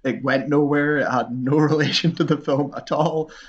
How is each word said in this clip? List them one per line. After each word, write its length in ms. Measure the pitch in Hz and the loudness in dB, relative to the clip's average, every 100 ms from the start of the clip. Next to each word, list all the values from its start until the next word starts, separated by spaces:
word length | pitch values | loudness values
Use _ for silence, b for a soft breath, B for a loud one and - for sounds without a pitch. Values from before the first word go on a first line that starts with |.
It 180 | 135 110 | -4 -4
went 280 | 131 135 143 | 0 0 2
nowhere. 480 | 147 147 147 147 147 | 2 2 2 0 0
It 100 | 127 | 0
had 240 | 123 117 | -2 -2
no 240 | 127 127 151 | -4 0 2
<laughs> 140 | 151 | 4
relation 440 | 151 - - 165 165 | 2 0 0 -2 0
to 80 | |
the 120 | 151 147 | 0 0
film 380 | 151 139 139 - | 0 -2 -2 -8
at 160 | - | -6
all. 380 | 147 156 160 156 B | 0 0 -2 -6 B